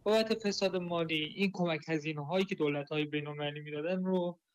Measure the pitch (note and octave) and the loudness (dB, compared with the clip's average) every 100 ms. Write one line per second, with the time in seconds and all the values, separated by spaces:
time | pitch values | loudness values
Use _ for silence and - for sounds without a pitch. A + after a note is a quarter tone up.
0 | G3+ A3 A3 A3 G3+ F#3+ G3 F3+ F3 E3+ | 2 4 4 0 0 2 2 0 0 0
1 | E3 D#3+ D3+ - G3 F#3+ F3 D#3+ D#3 D#3+ | 0 0 -2 0 -2 2 0 0 0 -2
2 | D3 D3+ C#3+ F#3 F#3+ F#3+ D3+ C#3+ C#3 D3+ | -2 -6 -2 0 0 2 2 0 -2 -2
3 | D3+ D3 D3 D3 D3 D3 D3+ D3 D#3 F#3 | 0 -2 -4 -4 -4 -6 -8 -6 -2 0
4 | F#3 F#3 F3 F3 _ | 2 2 0 -4 _